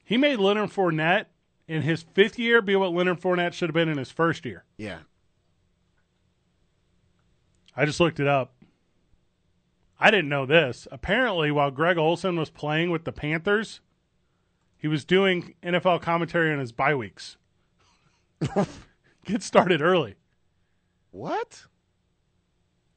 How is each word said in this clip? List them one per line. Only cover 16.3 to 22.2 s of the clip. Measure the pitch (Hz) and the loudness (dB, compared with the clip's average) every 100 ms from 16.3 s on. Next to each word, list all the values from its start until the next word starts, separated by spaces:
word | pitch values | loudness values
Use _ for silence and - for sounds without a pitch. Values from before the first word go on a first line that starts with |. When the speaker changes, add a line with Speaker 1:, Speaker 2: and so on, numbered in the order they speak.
| 170 160 | 0 0
Speaker 1:
on | 147 | 0
his | 127 | -4
bye | 117 135 | -2 0
weeks. | 143 104 - - - _ _ _ _ _ _ _ _ _ _ | 0 -4 -12 -18 -20 _ _ _ _ _ _ _ _ _ _
<laughs> | 160 - 190 - - _ _ _ | -4 -2 -4 -6 -20 _ _ _
Get | - 208 | -8 -6
started | - 208 175 165 | 0 2 4 2
early. | 156 185 117 - _ _ _ _ _ _ _ _ _ | 2 0 -2 -8 _ _ _ _ _ _ _ _ _
Speaker 2:
What? | 92 110 381 480 - - _ _ _ _ _ | -14 -6 -6 -6 -12 -20 _ _ _ _ _